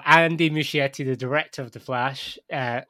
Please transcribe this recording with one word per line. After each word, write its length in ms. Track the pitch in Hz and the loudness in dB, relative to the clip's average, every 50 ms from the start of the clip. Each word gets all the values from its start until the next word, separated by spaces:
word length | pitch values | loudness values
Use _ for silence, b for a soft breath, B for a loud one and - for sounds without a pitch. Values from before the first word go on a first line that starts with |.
| - | 4
Andy 460 | 147 156 165 165 165 165 160 165 156 | 6 6 6 6 4 2 2 0 0
Muschietti, 540 | 151 156 143 - - 147 139 139 - - 139 | 2 -2 -2 -2 -2 -2 -2 -2 -4 -4 -4
the 120 | 131 127 | -4 -4
director 460 | 117 127 123 143 151 156 - - 151 | -4 -4 -2 -2 -2 -2 -4 -10 -12
of 100 | 127 117 | -12 -12
The 80 | - 117 | -14 -16
Flash, 580 | - - 127 123 127 135 135 - - - - - _ - | -10 -6 -4 -2 -2 -4 -4 -8 -12 -12 -14 -16 _ -8
uh, 280 | 165 139 127 120 117 127 - | -6 -4 -4 -4 -4 -6 -6